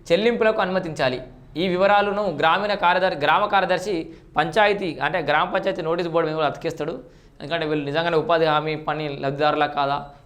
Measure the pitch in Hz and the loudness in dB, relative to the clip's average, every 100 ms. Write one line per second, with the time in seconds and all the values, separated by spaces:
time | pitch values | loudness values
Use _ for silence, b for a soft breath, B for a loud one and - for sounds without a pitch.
0 | - 170 220 226 220 220 185 185 170 151 | 0 2 2 2 2 2 0 -2 -4 -2
1 | 135 127 - - - - 185 180 196 202 | -2 -2 -8 -18 -12 -4 -2 2 4 4
2 | 202 202 208 147 160 175 208 196 175 180 | 2 0 -2 0 2 2 0 0 2 2
3 | 185 170 147 170 202 202 185 180 185 175 | 2 0 2 2 2 2 2 0 -2 -4
4 | 160 B B - 160 190 208 202 190 131 | -6 B B -2 0 4 4 2 -2 -2
5 | 139 180 147 147 185 190 190 185 160 170 | -2 -2 0 2 2 0 -2 -2 -2 -2
6 | 170 165 160 156 147 - 165 - 151 208 | 0 0 0 0 -2 -2 -6 -6 -6 -8
7 | - b b b 147 170 156 151 143 147 | -12 b b b -6 -4 -2 -2 -2 -2
8 | 170 165 156 170 160 151 156 156 156 151 | 0 0 2 2 4 2 0 -4 -4 -6
9 | 151 139 139 143 151 147 147 147 139 143 | -6 -6 -4 0 0 2 0 0 -2 -2
10 | - B | -6 B